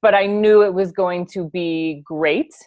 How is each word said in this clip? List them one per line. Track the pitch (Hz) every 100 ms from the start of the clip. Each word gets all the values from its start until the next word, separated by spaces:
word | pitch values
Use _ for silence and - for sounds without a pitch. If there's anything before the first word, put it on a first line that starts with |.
but | 220
I | 196 202
knew | 208 214 214
it | 208
was | 185 190
going | 170 180 180 175
to | 196 165
be | 180 170 160 160 147
great | 147 156 156 165 311 -